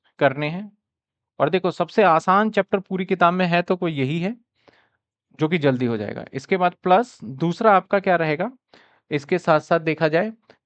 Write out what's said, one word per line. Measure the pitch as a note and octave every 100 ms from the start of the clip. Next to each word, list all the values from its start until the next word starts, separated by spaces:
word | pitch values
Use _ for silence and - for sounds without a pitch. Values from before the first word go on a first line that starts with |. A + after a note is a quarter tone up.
| _ -
करने | C#3+ D3 D3+
हैं। | F3 G#3 _ _ _ _ _ _ -
और | C#3+
देखो | F3+ F3+
सबसे | - E3 A3+
आसान | F#3+ D#3+ F#3 G3 G#3+
चैप्टर | G#3 F#3+ G3
पूरी | - F#3+
किताब | F#3+ F3+ F3
में | F#3 F3+
है | F3
तो | F3 F3+
कोई | F3
यही | C#3+ C3 E3
है | F#3 B3 _ _ _ _ _ _ _ _ _ -
जो | D#3
कि | F3
जल्दी | C#3 B2 B2
हो | A2
जाएगा। | G#2 - -
इसके | C3+ - F#3+
बाद | F3+ -
प्लस | F#3 F#3 B3 -
दूसरा | - C3+ E3 E3+ A3 F#3
आपका | - G3+
क्या | F#3+ E3+
रहेगा, | D#3+ D3+ A3 C4+ _ _ _ _ -
इसके | C#3 C3+ F3+
साथ | - D#3
साथ | - E3+
देखा | D#3+ D3+ D#3+
जाए | D#3+ A3 A3+ _ _